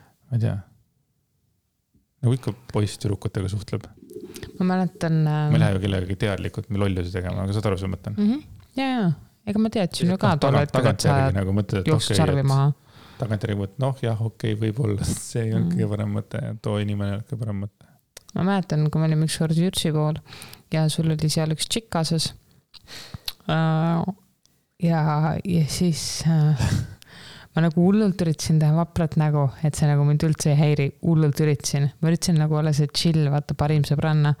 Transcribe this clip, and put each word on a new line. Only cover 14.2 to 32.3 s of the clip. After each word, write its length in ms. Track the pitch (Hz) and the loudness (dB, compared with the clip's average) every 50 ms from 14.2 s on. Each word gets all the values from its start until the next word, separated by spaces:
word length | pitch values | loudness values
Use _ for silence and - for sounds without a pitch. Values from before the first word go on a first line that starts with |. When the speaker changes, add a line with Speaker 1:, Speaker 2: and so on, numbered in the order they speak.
Speaker 1:
okei, 340 | 113 113 - - - 113 107 | -2 -4 -4 -4 -4 -4 -2
võib-olla 540 | 104 110 110 104 110 - 104 104 101 - - | -2 -2 -2 -2 0 0 0 0 -2 -2 -2
<laughs> 0 | |
see 340 | - - - - - 123 113 | -4 -4 -6 -6 -4 -4 -2
ei 100 | 110 110 | 0 0
olnud 200 | 113 113 170 175 | 0 0 0 0
Speaker 2:
Mhm. 20 | |
Speaker 1:
kõige 140 | 123 113 104 | 0 0 0
parem 240 | 104 104 107 104 104 | -2 -2 -2 -2 -4
mõte, 300 | 107 104 - - 113 - 113 107 107 | -4 -6 -6 -8 -8 -6 -8 -8 -8
too 160 | - - 104 104 | -6 -4 -2 -2
inimene 320 | 104 104 104 101 101 101 | -2 -2 -2 -2 -2 -4
ei 80 | 101 101 | -4 -6
olnud 100 | 110 - | -6 -8
kõige 140 | - 107 | -8 -8
parem 220 | 113 104 101 98 98 | -6 -6 -6 -6 -6
mõte. 220 | 104 - _ - - _ _ _ _ _ - - - - | -8 -10 _ -20 -20 _ _ _ _ _ -20 -18 -8 -4
Speaker 2:
Ma 80 | - 170 | -2 0
mäletan, 380 | 185 202 196 175 - 160 151 151 151 | 0 0 -2 -2 -2 0 0 0 0
kui 100 | - 156 | 0 0
me 60 | 160 160 | 0 0
olime 160 | 160 156 160 | 2 0 0
ükskord 320 | 156 - - 165 160 160 165 | 0 -2 -2 -2 0 0 0
Jürtsi 320 | 170 185 190 - - 170 | 0 0 0 -2 -2 -2
pool 280 | 151 156 151 151 156 151 - - - - - - - - _ _ | 0 0 0 -2 -2 -6 -10 -14 -20 -20 -20 -20 -20 -20 _ _
ja 140 | - 156 160 156 | -2 0 0 0
sul 220 | 151 - 165 160 | 0 0 0 0
oli 200 | 156 151 156 156 | 0 0 0 0
seal 200 | - 170 156 156 | 0 0 0 0
üks 160 | 160 151 - | -2 -4 -4
tšikk 220 | - - 233 - - | -4 -4 -6 -4 -4
kaasas. 380 | - 170 165 - 165 160 - - - - _ _ _ _ _ _ - - - - - - - - - - - - - - _ - | -2 -2 0 0 0 -2 -2 -4 -6 -10 _ _ _ _ _ _ -20 -20 -20 -20 -20 -20 -18 -16 -18 -16 -14 -16 -16 -10 _ -2
Äh, 560 | 156 160 160 160 160 160 160 165 165 165 - 185 190 - _ _ _ _ _ _ _ _ _ _ _ - | 0 0 2 2 2 2 0 0 0 0 -2 -4 -6 -8 _ _ _ _ _ _ _ _ _ _ _ -2
ja, 200 | - 170 165 160 151 156 151 147 156 160 156 - | 0 0 2 2 2 2 2 2 0 0 -2 -2
ja 200 | - 202 175 170 156 | -2 -2 0 0 0
siis, 380 | 135 - - 180 175 156 - - - - - - 156 | 0 0 0 0 0 0 -2 -4 -6 -6 -2 0 2
äh, 400 | 165 156 151 151 156 120 107 - - - - - - - | 2 4 4 4 2 2 2 2 0 0 -2 -4 -10 -16
<laughs> 500 | - - - - - - - - - - - | -20 -20 -20 -20 -20 -20 -20 -20 -20 -6 -2
ma 80 | 156 160 | 0 0
nagu 160 | 170 151 175 | 2 2 4
hullult 400 | 175 185 202 214 220 202 180 - | 4 4 4 4 2 2 0 0
üritasin 380 | 180 165 156 - - - 165 156 | 0 -2 -2 -2 0 0 2 4
teha 140 | 156 151 151 165 | 4 4 2 2
vaprat 380 | 170 165 - - 170 151 - 160 | 0 -2 -2 -2 -2 0 0 0
nägu, 300 | 156 151 147 147 143 135 - - - | 2 2 2 2 0 0 -2 -2 -2
et 100 | 151 - | -2 0
see 160 | - 156 147 | 0 2 2
nagu 160 | 143 143 143 | 2 4 4
mind 160 | 147 147 147 | 2 2 2
üldse 300 | - 160 156 - - 151 | 2 0 0 0 0 2
ei 80 | 143 147 | 4 4
häiri. 260 | 160 151 151 143 139 139 - _ | 4 4 2 2 0 -2 -4 _
Hullult 400 | - 165 170 156 156 147 135 - | 0 2 2 4 4 2 2 2
üritasin. 460 | 156 151 147 139 - - - 143 143 143 - - | 2 2 2 0 -2 -2 -2 0 0 -2 -2 -2
Ma 140 | - 160 | 0 0
üritasin 260 | 170 165 - - | 0 0 0 0